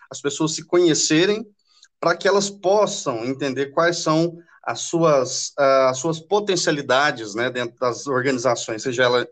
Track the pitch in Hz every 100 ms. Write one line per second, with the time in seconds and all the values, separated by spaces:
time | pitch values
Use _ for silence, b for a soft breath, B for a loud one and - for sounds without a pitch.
0 | b - 143 - 156 156 - 175 175 147
1 | - 156 196 208 240 _ b b b -
2 | 165 175 196 202 196 - 180 208 196 -
3 | 151 117 120 135 143 131 139 165 170 175
4 | 160 156 170 165 B B - 120 - 170
5 | 165 143 123 - - - 139 135 131 131
6 | 165 160 - 208 208 175 175 147 127 127
7 | 147 131 107 104 127 123 120 - 123 110
8 | 143 127 131 131 131 117 - 110 131 123
9 | 127 123 120